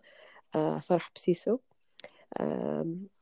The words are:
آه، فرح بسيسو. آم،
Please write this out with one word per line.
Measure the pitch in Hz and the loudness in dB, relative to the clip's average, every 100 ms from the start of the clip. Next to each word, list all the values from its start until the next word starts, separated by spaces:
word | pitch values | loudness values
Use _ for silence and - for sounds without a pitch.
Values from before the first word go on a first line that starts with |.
| - - - - _ 156 | -6 -20 -20 -20 _ 0
آه، | 156 156 | 0 0
فرح | - 175 - - | 2 2 2 -2
بسيسو. | - 170 190 247 - _ _ - - - - - | 2 2 2 -2 -2 _ _ -20 -20 -20 -10 -4
آم، | 76 67 65 76 165 175 196 _ | -2 0 -2 -2 -2 -4 -10 _